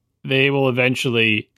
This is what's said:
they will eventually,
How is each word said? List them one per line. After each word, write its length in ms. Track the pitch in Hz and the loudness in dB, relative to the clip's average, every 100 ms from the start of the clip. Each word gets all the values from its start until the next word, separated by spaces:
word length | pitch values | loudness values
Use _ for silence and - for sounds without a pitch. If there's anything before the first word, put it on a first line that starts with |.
| _ _ | _ _
they 280 | 143 135 139 | -4 0 0
will 180 | 139 131 | 2 0
eventually, 800 | 123 127 123 139 117 113 107 - | 0 0 -2 -2 0 0 0 -4